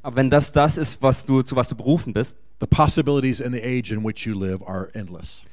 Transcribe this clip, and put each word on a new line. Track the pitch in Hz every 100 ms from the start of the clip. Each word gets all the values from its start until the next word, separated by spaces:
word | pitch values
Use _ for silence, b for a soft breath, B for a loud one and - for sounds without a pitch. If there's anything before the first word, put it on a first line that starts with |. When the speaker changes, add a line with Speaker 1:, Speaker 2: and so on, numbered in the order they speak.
Speaker 1:
Aber | 139 120
wenn | 131
das | 143 143
das | 151 147 160
ist, | 151 -
was | 135 127
du, | - 135
zu | 127 131
was | 123
du | 107
berufen | 123 160 -
bist, | 104 120 - - -
Speaker 2:
the | -
possibilities | - 151 - 143 143 131 117
in | 120
the | 123
age | 117 127 110
in | 107
which | 110 104 113
you |
live | 101 95 92 90
are | 95 92
endless. | 110 95 87 - - b